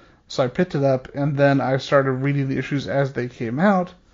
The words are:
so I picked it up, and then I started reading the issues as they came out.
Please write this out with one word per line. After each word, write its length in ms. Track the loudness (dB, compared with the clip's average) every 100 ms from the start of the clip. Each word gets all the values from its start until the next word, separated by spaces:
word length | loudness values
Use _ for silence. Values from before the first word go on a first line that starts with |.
| -20 _ -8
so 160 | -2
I 60 | -2
picked 260 | 0 -2
it 80 | 2
up, 320 | 2 0 -2
and 220 | -4 -2 2
then 240 | 4 4
I 160 | 2 -2
started 340 | 2 2 2
reading 380 | 0 0 0 -2
the 100 | -2
issues 300 | -2 -4 -2
as 240 | -2 -2
they 160 | -2 -8
came 320 | -6 -6 0
out. 340 | 2 2 -2 -10 _